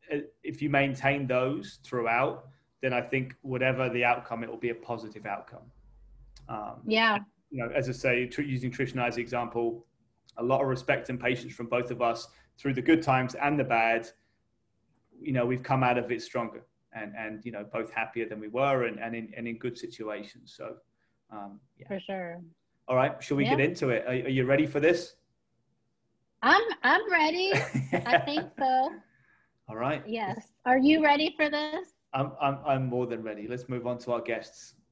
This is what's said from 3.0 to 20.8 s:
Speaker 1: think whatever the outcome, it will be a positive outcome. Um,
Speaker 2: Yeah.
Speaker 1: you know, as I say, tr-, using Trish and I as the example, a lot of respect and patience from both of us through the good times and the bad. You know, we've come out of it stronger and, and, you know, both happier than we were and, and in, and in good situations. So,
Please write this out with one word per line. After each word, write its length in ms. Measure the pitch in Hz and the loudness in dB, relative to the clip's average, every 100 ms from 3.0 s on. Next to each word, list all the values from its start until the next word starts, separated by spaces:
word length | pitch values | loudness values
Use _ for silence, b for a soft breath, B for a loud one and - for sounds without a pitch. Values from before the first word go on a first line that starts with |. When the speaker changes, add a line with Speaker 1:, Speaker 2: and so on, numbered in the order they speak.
Speaker 1:
think 340 | 120 135 131 - | 0 -2 -2 -8
whatever 460 | 139 127 131 127 131 | -6 0 2 2 0
the 140 | 120 | 2
outcome, 400 | 120 120 - 117 | 2 2 0 -8
it 60 | 117 | -6
will 80 | 117 | -4
be 120 | 123 | -4
a 40 | 117 | -4
positive 500 | - 117 107 104 104 | -6 -8 -8 -12 -8
outcome. 360 | 101 - - - - - - - - - - - | -8 -8 -20 -20 -20 -20 -20 -20 -20 -20 -20 -12
Um, 320 | 113 107 113 - | -10 -10 -10 -2
Speaker 2:
Yeah. 340 | 220 226 208 202 _ _ | 2 2 2 -4 _ _
Speaker 1:
you 100 | 131 | -8
know, 60 | 117 | -2
as 140 | - 131 | -2 -2
I 60 | |
say, 320 | 127 135 123 127 | -2 2 2 0
tr-, 160 | 123 | -4
using 280 | 147 127 127 | -4 -2 -4
Trish 220 | - 131 | -4 -4
and 80 | 131 | 0
I 80 | 120 | -2
as 80 | 117 | -2
the 60 | |
example, 640 | 117 123 117 120 117 117 - _ _ _ _ - | -4 -4 -4 -2 -2 -4 -14 _ _ _ _ -6
a 60 | |
lot 160 | 120 135 | 0 2
of 60 | 139 | 2
respect 420 | 127 - 139 - | -2 0 0 0
and 80 | 127 | -4
patience 360 | 120 123 113 - | -2 -2 -4 -10
from 120 | 117 | -2
both 220 | 123 - | -2 -2
of 120 | 117 | 0
us 260 | 120 120 - b b _ | 0 0 -6 b b _
through 160 | 139 | -2
the 80 | 131 | 0
good 200 | 123 165 | 4 4
times 340 | 160 131 127 - | 6 2 2 0
and 220 | 143 147 | 0 2
the 60 | |
bad. 460 | 127 117 113 117 117 - _ _ _ _ _ _ _ _ _ - | 2 4 4 2 -2 -18 _ _ _ _ _ _ _ _ _ -12
You 100 | - | -2
know, 140 | 131 120 | 2 2
we've 180 | 127 | 0
come 200 | 131 131 | 2 4
out 140 | 123 123 | 6 4
of 140 | 120 | 0
it 100 | 117 | -4
stronger 440 | - 127 113 - - _ _ | -4 -4 -6 -8 -20 _ _
and, 220 | 113 107 104 | -14 -12 -10
and, 280 | 110 110 117 | -10 -10 -10
you 80 | |
know, 100 | 107 107 | -10 -8
both 180 | 117 113 | -6 -6
happier 380 | - 113 117 113 | -6 -6 -4 -6
than 140 | 107 | -6
we 80 | 107 | -6
were 340 | 117 139 135 117 | 0 2 2 0
and, 120 | 107 | -4
and 160 | 117 117 | -8 -8
in, 160 | 110 - | -10 -10
and 100 | 117 | -8
in 100 | 113 | -6
good 200 | 127 117 | -8 -8
situations. 760 | 117 - 107 107 104 - - - | -14 -10 -8 -8 -12 -20 -20 -14
So, 180 | 117 113 | -14 -14